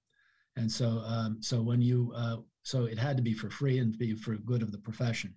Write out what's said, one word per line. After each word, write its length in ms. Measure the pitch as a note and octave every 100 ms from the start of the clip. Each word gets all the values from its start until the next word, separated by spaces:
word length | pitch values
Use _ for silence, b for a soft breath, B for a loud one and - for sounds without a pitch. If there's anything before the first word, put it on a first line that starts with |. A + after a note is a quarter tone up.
| _ b b b b -
And 160 | A2+
so, 300 | - A#2+ A#2 A2
um, 320 | A2+ A2 A2
so 200 | - A#2+
when 200 | A2+ B2
you, 320 | B2 B2 A#2+ A#2+
uh, 220 | A#2 A#2 - _
so 220 | - C3 A#2
it 140 | A2
had 180 | C3+ C3+
to 60 |
be 100 | A#2
for 160 | A2 G#2
free 300 | - C#3 B2+
and 180 | A#2 A2
be 160 | A#2+
for 220 | G#2+ - G#2+
good 260 | A2 A#2+
of 100 | G#2+
the 60 | G2
profession. 560 | - A2 A#2 A2+ G2